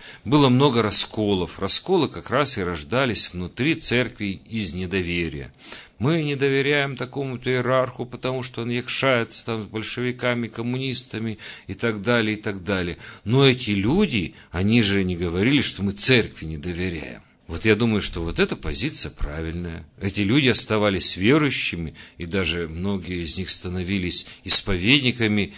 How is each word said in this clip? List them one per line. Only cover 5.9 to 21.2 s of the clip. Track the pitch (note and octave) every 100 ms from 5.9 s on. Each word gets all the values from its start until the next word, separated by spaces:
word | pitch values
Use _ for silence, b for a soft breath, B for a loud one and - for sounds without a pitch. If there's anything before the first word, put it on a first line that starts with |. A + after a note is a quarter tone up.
| -
Мы | A#2+ E3+
не | D3+
доверяем | C#3 C#3 C3+ C#3 D3 C#3 B2+
такому-то | B2+ C3+ C3+ A#2+ B2+
иерарху, | B2+ A#2+ C3 B2+ - B2
потому | B2 C3 C3
что | B2 -
он | A#2
якшается | A#2+ B2 - C#3 B2 A2+ - -
там | A2+
с | G2
большевиками, | A2 G#2+ - B2 B2 B2 A#2+ A2+
коммунистами | A2 A#2 B2+ C3+ A#2+ - A2 A2+ G#2+ B B B
и |
так | G2 A#2 G#2
далее, | G2 A#2+ A2 G#2+
и |
так | A2 G2
далее. | F2+ F#2+ F2 E2 B B
Но | G2+ B2+ C#3
эти | B2+ A2
люди, | G2+ G#2 F3+ G3+ A#2 D#2+ b b
они | E2+ G2+ A#2
же | G2+ G2
не | F#2 E2+
говорили, | F2 F2 A2+ C#3+
что | - -
мы | G2
церкви | G2 - B2+ G2+ - D#2+
не | D#2
доверяем. | F2+ E2+ F#2 E2 C2 A#1+ - _ -
Вот | D#2+
я | A2
думаю, | G#2 A#2 G#2
что | - F2+
вот | E2+ E2+
эта | F#3+ -
позиция | E2 C#2 C#3 - D2+
правильная. | - D2+ D2+ E2 E2+ F2 E2+ D#2+ -
Эти | G2 G2+
люди | G2+ C#3 C3
оставались | G#2+ - A2 G#2 F#2+ -
верующими, | F2+